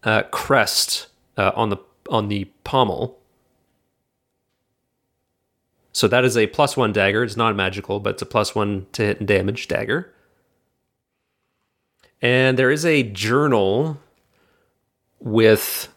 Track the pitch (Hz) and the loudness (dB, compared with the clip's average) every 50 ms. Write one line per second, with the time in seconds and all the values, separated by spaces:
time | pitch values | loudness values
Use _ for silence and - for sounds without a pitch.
0 | - 113 107 107 101 - - - - - 139 131 107 - - - - - - - | 0 0 0 0 0 -2 -8 -10 -2 2 2 2 2 2 0 -4 -4 -4 -4 -8
1 | - _ _ _ _ _ _ - 98 95 - - 113 110 101 98 - _ _ _ | -8 _ _ _ _ _ _ -2 0 0 0 0 -2 -2 -2 -6 -8 _ _ _
2 | _ - - 113 104 101 104 101 98 - _ _ _ - - 135 127 104 90 - | _ -4 -2 -2 -2 -2 -4 -6 -6 -10 _ _ _ -2 2 2 2 2 0 -4
3 | - 131 - _ _ _ _ _ _ _ _ _ _ _ _ _ _ _ _ _ | -6 -8 -8 _ _ _ _ _ _ _ _ _ _ _ _ _ _ _ _ _
4 | _ _ _ _ _ _ _ _ _ _ _ _ _ _ _ _ _ _ _ _ | _ _ _ _ _ _ _ _ _ _ _ _ _ _ _ _ _ _ _ _
5 | _ _ _ _ _ _ _ _ _ _ _ _ _ _ _ _ _ _ _ - | _ _ _ _ _ _ _ _ _ _ _ _ _ _ _ _ _ _ _ 0
6 | - 107 - 123 127 127 110 117 110 104 - - 147 135 - - 123 107 101 104 | 0 2 2 2 2 2 2 2 0 0 2 0 0 0 0 -2 -2 0 0 0
7 | 98 98 101 110 123 110 101 113 117 113 104 101 95 95 92 101 - - 101 104 | 0 0 0 0 -2 -4 -2 -2 -2 -2 0 -2 -4 -4 -4 -8 -8 -6 -6 -4
8 | 101 101 98 - - - - 110 104 - - 107 104 101 104 98 92 _ - - | -4 -6 -6 -6 -10 -2 -2 -2 0 0 -2 -4 -2 -2 -4 -6 -8 _ -4 -2
9 | 113 104 104 - 107 101 104 95 95 98 - - - - - - 107 110 113 165 | -2 -2 -2 -4 -2 0 0 2 2 -2 -4 -6 -6 -6 -4 -4 -2 -4 -4 -6
10 | 277 - _ _ _ _ _ _ _ _ _ _ _ _ _ _ _ _ _ _ | -6 -10 _ _ _ _ _ _ _ _ _ _ _ _ _ _ _ _ _ _
11 | _ _ _ _ _ _ _ _ _ _ _ _ _ _ _ _ _ _ _ _ | _ _ _ _ _ _ _ _ _ _ _ _ _ _ _ _ _ _ _ _
12 | _ _ _ _ - 120 127 127 131 131 127 127 131 127 143 151 160 170 156 143 | _ _ _ _ 0 2 2 4 4 2 2 2 2 2 2 2 0 2 2 2
13 | 127 110 101 98 104 107 120 139 147 147 127 110 98 95 101 120 147 160 151 143 | 0 -2 -4 -6 -2 0 2 2 2 4 2 2 4 2 2 0 0 -2 -4 -10
14 | _ _ _ _ _ _ _ _ _ _ _ _ _ _ _ _ _ _ _ _ | _ _ _ _ _ _ _ _ _ _ _ _ _ _ _ _ _ _ _ _
15 | _ _ _ _ - 117 107 113 113 110 110 101 - - - - - - _ | _ _ _ _ -8 -2 2 4 6 6 6 4 2 -6 -8 -8 -10 -12 _